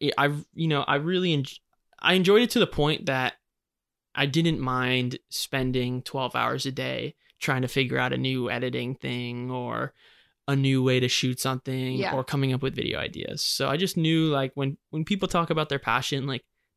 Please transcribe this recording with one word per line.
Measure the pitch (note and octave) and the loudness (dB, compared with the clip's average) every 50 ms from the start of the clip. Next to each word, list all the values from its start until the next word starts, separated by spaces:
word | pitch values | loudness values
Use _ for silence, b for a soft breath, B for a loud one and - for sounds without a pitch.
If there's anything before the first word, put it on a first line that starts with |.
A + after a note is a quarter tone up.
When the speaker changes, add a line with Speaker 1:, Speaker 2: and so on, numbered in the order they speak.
Speaker 1:
it, | - C#3 - | -2 0 2
I, | - C#3+ C#3+ D3 D3 - - _ | 2 2 2 2 -2 -6 -10 _
you | - E3 | -2 0
know, | D#3+ D3 C#3 | 2 2 2
I | - - C#3+ | 2 2 0
really | C#3+ D3+ E3+ F#3 F3+ F#3 F3 D#3 | 2 2 0 0 2 2 2 2
en-, | C#3+ C3 - - - - _ _ _ _ _ _ _ | 2 0 -4 -8 -16 -20 _ _ _ _ _ _ _
I | - E3 F3+ | 2 2 4
enjoyed | F#3+ F3 F#3+ G3+ A3+ | 4 6 6 6 6
it | B3 A#3 | 6 4
to | - - | 4 2
the | F3+ | 2
point | - - - D3 D3+ D#3 - - | 2 2 2 2 2 2 0 -2
that | D3+ C3 C3 C3 - - - _ _ _ _ _ _ _ _ _ _ _ _ _ _ - | -2 0 0 0 -2 -4 -6 _ _ _ _ _ _ _ _ _ _ _ _ _ _ -2
I | C#3+ C#3+ | -2 0
didn't | C#3+ C3 E3 E3 E3+ D#3 - | 2 2 2 2 2 2 0
mind | C3 B2+ B2+ B2+ B2+ B2+ B2+ B2+ B2 B2 C3 - - _ | 0 -2 0 0 0 2 2 2 0 0 -4 -8 -10 _
spending | - - - - C#3 C3+ B2+ C3 B2+ B2+ B2 B2 B2+ B2+ | -8 -8 -6 -4 -2 -2 -2 0 0 0 -2 -2 -4 -6
twelve | - - - C3+ C3 B2 - | -6 -6 -4 -4 -4 -2 -2
hours | B2 A#2 A#2+ B2+ C3+ C3+ | 0 0 0 -2 -2 -4
a | C3+ | -4
day | B2+ C3 C3 B2+ B2+ A#2+ B2 D3 b b b b b _ | -4 -4 -4 -4 -4 -4 -6 -8 b b b b b _
trying | - D#3+ C3+ B2+ | -2 0 0 0
to | B2+ A#2+ | 0 0
figure | - C#3 C3 A#2+ C3 | 0 0 0 2 0
out | C3 B2 B2+ | 0 0 0
a | C3 | 0
new | C3 C3 C3 C3 B2+ A#2+ A#2 | -2 -2 -2 -2 -2 -2 -2
editing | A#2 A#2+ B2+ B2+ B2 B2 A#2+ B2 C3 | -2 -2 -2 -2 -4 -4 -4 -6 -6
thing | - - C3+ B2 B2 B2 A#2+ A#2+ B2 B2 B2+ | -6 -6 -6 -6 -4 -6 -6 -6 -8 -6 -6
or | B2+ B2+ B2 A#2+ A#2 A#2 C3 C3+ b b b b b b b b b b _ - | -6 -6 -6 -6 -4 -4 -6 -6 b b b b b b b b b b _ 0
a | C#3 | 2
new | C#3 C3+ C3+ C3+ C3 B2+ | 4 4 4 4 4 4
way | C3 B2+ B2+ | 4 4 4
to | B2 | 2
shoot | B2+ - - - B2+ B2+ - | 2 0 0 0 0 -2 -2
something | - C3+ B2+ B2+ - C3+ C3 C3 C3 B2+ B2+ | -2 -2 -4 -4 -4 -6 -4 -4 -2 -2 -2
Speaker 2:
Yeah. | C3 G3 - - | -2 -2 -2 -2
Speaker 1:
or | C3 | -2
coming | B2+ - - C#3 C3+ C3+ | -2 -2 0 2 2 2
up | B2+ C3+ | 2 0
with | C#3+ C3+ - | 0 -2 -2
video | - - - - C#2+ | -2 -2 -2 -2 -2
ideas. | - - - - - - - - | -4 -6 -6 -8 -8 -8 -6 -4
So | - - - - C3+ C3+ | -4 -2 -2 0 0 0
I | C3+ | 0
just | E3 F#3+ F3+ - | 0 -2 -2 0
knew, | F3 D#3+ D#3+ E3 D#3+ D#3+ | 0 2 4 4 4 4
like, | D#3 C#3+ C#3 C3+ C3+ - | 2 2 0 -2 -2 -2
when, | C#3+ C3+ C3+ C#3+ - _ _ | -4 -4 -4 -4 -6 _ _
when | - D#3 D#3+ | -6 -6 -2
people | - G3+ F#3+ F#3+ F3+ | -2 0 -2 0 0
talk | - F3 E3 - | 0 0 0 0
about | D#3+ D#3+ D3+ - | 0 -2 0 -2
their | C#3+ C3+ | -4 -2
passion, | - A2+ A2+ C3 C3 - C#3+ C3+ B2+ | 0 0 0 0 0 -2 -4 -4 -4
like, | C#3+ C3 - - _ _ _ _ _ _ | -4 -6 -6 -10 _ _ _ _ _ _